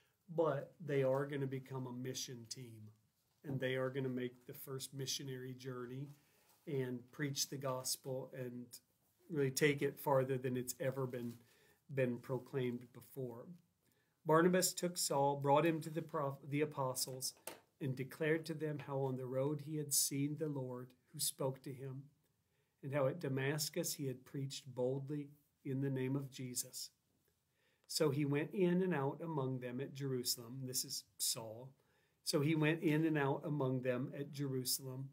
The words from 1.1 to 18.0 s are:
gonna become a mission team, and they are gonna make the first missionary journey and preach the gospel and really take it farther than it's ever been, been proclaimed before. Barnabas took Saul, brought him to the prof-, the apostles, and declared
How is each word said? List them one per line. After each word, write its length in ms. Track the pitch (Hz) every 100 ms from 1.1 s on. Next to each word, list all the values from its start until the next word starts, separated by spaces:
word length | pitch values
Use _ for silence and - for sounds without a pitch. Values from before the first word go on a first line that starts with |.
| 135 143
gonna 220 | 147 135
become 400 | 135 131 135 127
a 60 |
mission 520 | 123 131 127 - 123 113
team, 400 | 131 120 110 107 - _ _ _ _ 160
and 140 | 131
they 160 | 131 131
are 140 | 131
gonna 200 | 139 131
make 360 | 127 123 123 -
the 80 |
first 400 | - - 135 -
missionary 600 | 139 135 - 139 131 131
journey 560 | 127 131 123 120 131 143 - _ _ _ _ -
and 320 | 135 127 123 -
preach 380 | - 147 139 -
the 80 | 143
gospel 720 | 139 127 127 - 139 131 139 139
and 280 | 123 123 120 - _ _ _ _ -
really 220 | 156 135
take 300 | 131 151 139
it 160 | 139 139
farther 400 | - 135 127 131
than 200 | 127 123
it's 180 | 123 -
ever 260 | 135 131 127
been, 260 | 123 120 117 - - _ _ -
been 240 | 135 127 120
proclaimed 680 | - 127 127 139 123 123 123
before. 540 | 120 - 135 127 117 170 175 _ _ _ _ _ _ 156
Barnabas 480 | 160 180 180 180
took 240 | - 175 175
Saul, 400 | - 143 139 139
brought 280 | 139 143 170
him 140 | 160
to 100 | 160
the 120 | 156
prof-, 420 | 156 160 139 139 143
the 120 | 147
apostles, 720 | 151 151 131 - - 131 - - - - _ -
and 160 | 143
declared 500 | 135